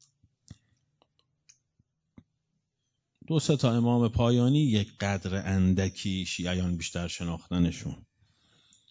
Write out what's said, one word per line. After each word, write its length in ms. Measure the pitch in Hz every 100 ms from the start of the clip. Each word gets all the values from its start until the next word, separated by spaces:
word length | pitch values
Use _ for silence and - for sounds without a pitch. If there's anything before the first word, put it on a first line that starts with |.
| _ _ _ _ _ - _ _ _ _ _ _ _ _ _ _ _ _ _ _ _ - _ _ _ _ _ _ _ _ _ _ -
دو 120 | 160
سه 180 | - 143
تا 180 | 127 117
امام 320 | 120 120 117
پایانی 520 | 120 120 123 123 147
یک 380 | 143 107 95 -
قدر 560 | 101 95 92 95 92 95
اندکی 680 | 92 92 95 - 101 95 90
شیعیان 520 | - 87 90 90 85
بیشتر 300 | 85 87 85
شناختنشون. 960 | - 85 82 - 90 85 - - - - _ _ _ _ _ _ _ _